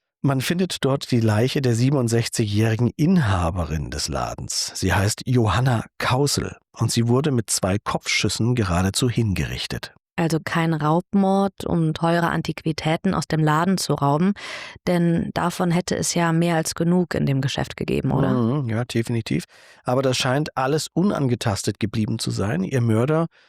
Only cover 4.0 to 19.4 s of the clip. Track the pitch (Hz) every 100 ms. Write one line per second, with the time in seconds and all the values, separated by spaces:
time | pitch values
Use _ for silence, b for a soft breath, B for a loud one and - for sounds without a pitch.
4 | - 65 58 - 60 - - - 95 92
5 | 101 - - 123 110 98 131 113 - -
6 | - 127 143 - - - _ - 113 -
7 | 117 123 156 123 - - 98 101 - -
8 | - - 104 - 110 123 95 85 92 -
9 | 127 117 110 85 65 62 - - - -
10 | _ - 165 160 - 170 165 160 151 165
11 | - 202 190 196 196 - - 170 160 156
12 | 165 170 170 156 160 - 160 156 - 160
13 | 190 170 - 156 151 151 180 185 - 143
14 | 139 147 185 202 B B B B - 175
15 | 170 165 208 - 170 - 180 170 - -
16 | - 170 170 160 170 165 160 - 170 180
17 | 175 - 147 135 131 - 127 - - 139
18 | 131 135 - 127 117 147 120 110 123 117
19 | 113 117 - 143